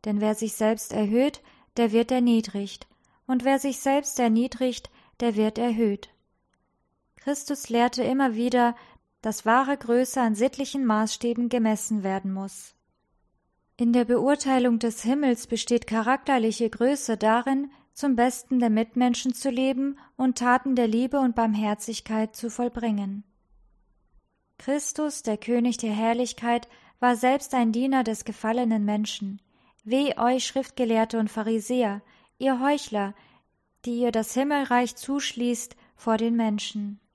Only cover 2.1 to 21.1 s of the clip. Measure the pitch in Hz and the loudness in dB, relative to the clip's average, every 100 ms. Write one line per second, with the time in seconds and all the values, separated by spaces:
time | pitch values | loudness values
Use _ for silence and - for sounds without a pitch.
2.1 | 254 240 226 220 202 202 - - _ _ | 2 4 4 0 -8 -8 -12 -20 _ _
3.1 | _ - 254 254 269 277 247 277 277 285 | _ -4 0 2 2 0 -2 0 0 0
4.1 | - 233 220 254 233 254 233 - _ _ | 0 2 2 0 -2 -4 -4 -14 _ _
5.1 | _ 233 208 214 214 240 226 220 202 - | _ -2 2 0 0 -2 2 0 0 -10
6.1 | _ _ _ _ _ _ _ _ _ _ | _ _ _ _ _ _ _ _ _ _
7.1 | _ - 285 - 277 - 233 240 240 247 | _ -6 -6 -4 -8 -2 2 2 0 0
8.1 | 262 269 220 247 247 240 240 - _ _ | 2 0 0 2 4 2 0 -16 _ _
9.1 | _ 220 214 220 240 269 277 233 240 254 | _ -6 -4 2 2 2 -4 0 2 2
10.1 | 269 233 208 247 - 226 277 247 214 220 | 0 0 2 0 0 -6 -2 0 2 0
11.1 | - 240 240 240 247 220 214 - 214 190 | -2 -2 -2 0 2 2 0 -2 -2 -2
12.1 | 190 190 190 196 - - _ _ _ _ | -4 -4 -6 -8 -14 -20 _ _ _ _
13.1 | _ _ _ _ _ _ - 240 247 233 | _ _ _ _ _ _ -2 2 4 4
14.1 | 240 262 285 269 262 247 226 233 220 220 | 2 4 2 2 2 4 2 0 -2 -2
15.1 | 285 277 240 - 226 - 240 - 220 220 | 2 2 0 -2 -6 0 0 0 -2 0
16.1 | 269 - 269 226 208 226 - 240 277 - | -2 2 2 2 0 -4 0 0 0 -2
17.1 | 220 214 233 240 269 277 _ _ - 285 | 0 2 2 2 -2 -2 _ _ -4 0
18.1 | 240 247 247 - 254 233 214 226 247 247 | 2 2 0 -2 0 2 2 0 2 2
19.1 | 240 262 240 277 240 262 262 277 277 - | 2 -4 -2 -2 0 0 0 -4 -6 -16
20.1 | - 262 247 247 254 269 247 226 226 254 | -2 0 0 2 2 2 2 2 2 0